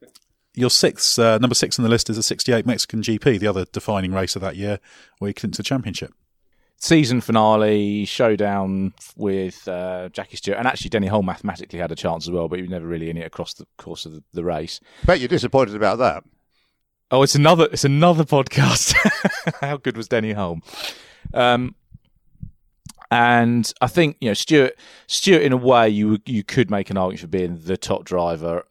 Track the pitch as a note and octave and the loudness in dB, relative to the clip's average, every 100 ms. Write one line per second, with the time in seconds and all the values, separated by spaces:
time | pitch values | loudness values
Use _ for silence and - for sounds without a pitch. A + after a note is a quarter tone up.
0 | - _ _ _ _ - A#2+ - - - | -20 _ _ _ _ -2 2 4 2 0
1 | - - A2+ G#2+ B2 B2+ - - A2+ A#2 | -2 2 4 4 2 0 -2 0 0 0
2 | - A2 - - - A#2 A#2+ A2 - A2+ | 0 -4 -4 -2 0 0 0 -4 -4 -4
3 | G#2+ G#2+ D3 G#2 G#2 F#2+ F2+ G2+ - G2+ | -2 0 2 2 0 -2 -4 -8 -4 -2
4 | F#2 F#2+ F#2 G2 F#2 D#2 G2+ G2+ _ - | -2 -2 -4 -6 -8 -6 -6 -6 _ -20
5 | _ - G2+ G2 G#2 E2 G#2 C3+ A2 F2 | _ -10 -10 -6 -8 -6 -6 -6 -6 -10
6 | C#2+ _ _ _ _ _ _ - - D#3+ | -12 _ _ _ _ _ _ -6 2 4
7 | C3+ B2 - A2+ G#2+ G#2+ G#2+ G#2 G#2 G#2 | 4 0 2 4 6 6 4 2 0 -2
8 | G2 - A#2+ G#2 G2+ G2+ F#2+ F#2+ F#2+ - | -4 0 2 2 0 -2 -2 -2 -4 -8
9 | - - G#2+ F#2+ F#2 - - F2+ F#2 F#2 | -18 -8 -4 -2 -4 -8 -10 -8 -6 -8
10 | F2+ - F#2+ - - G2+ B2+ - F#2 A2 | -10 -12 -14 -10 -6 -2 -2 -4 -4 -2
11 | F#2+ G#2+ F#2 F2 G#2 - - E2+ E2 D#2+ | 0 0 -2 -4 -8 -10 -10 -8 -8 -6
12 | - E2 D#2 F2 E2 F2+ F2+ F#2 E2 E2+ | -4 -4 -4 -4 -4 -6 -8 -10 -8 -8
13 | E2 E2 E2 - E2+ - - - - E2 | -6 -8 -10 -12 -12 -14 -20 -20 -16 -14
14 | E2 D#2 - E2+ E2+ D#2 E2 - _ - | -16 -18 -14 -8 -4 -4 -8 -12 _ -4
15 | - E3+ C3+ E3 A#2+ C3+ A#2 G#2 G#2 A2+ | 2 2 0 -2 0 0 0 0 0 2
16 | B2 D#2+ - _ _ _ _ _ _ _ | 0 -2 -10 _ _ _ _ _ _ _
17 | - B2+ C#3 C#3+ D3 E3+ D#3 - C#3 C#3 | 0 2 4 4 6 6 4 2 0 4
18 | F3 E3 D3+ C#3+ C3 - C3+ - - - | 4 4 2 2 0 2 2 2 0 2
19 | G#3+ - F#3+ - - - C#3+ C#3+ C3+ A2+ | 2 0 -4 -4 -8 -6 -6 -6 -6 -6
20 | A2 A#2 A2 G#2 F#2 E2 - - - - | -2 -2 -2 -4 -4 -6 -12 -14 -14 -14
21 | - _ - - B2 A#2+ B2+ - _ - | -20 _ -6 0 2 2 -2 -10 _ -20
22 | _ _ _ _ - - _ _ - - | _ _ _ _ -20 -20 _ _ -20 -16
23 | - A#2+ A#2+ A#2+ A#2 A#2+ A2 - B2 - | -2 2 4 4 4 2 -2 -2 0 2
24 | D#3 - A#2+ G2+ - D#3 B2+ - - - | 2 0 -2 -2 2 4 4 0 -18 -20
25 | - - G3 E3 C#3+ B2+ B2 B2 A2+ G#2 | -8 -2 4 4 4 2 4 6 6 2
26 | G#2+ G#2 - A2+ - - G2+ G#2 F#2+ G2 | 0 0 -2 -6 -2 0 0 -2 -4 -2
27 | F#2 - E2+ F#2 F2+ E2+ D#2+ F#2 - G2 | -2 -4 -6 -2 -2 -4 -6 -6 -4 -6
28 | - F2+ E2+ E2 E2+ E2+ - | -4 -2 -2 -2 -4 -6 -8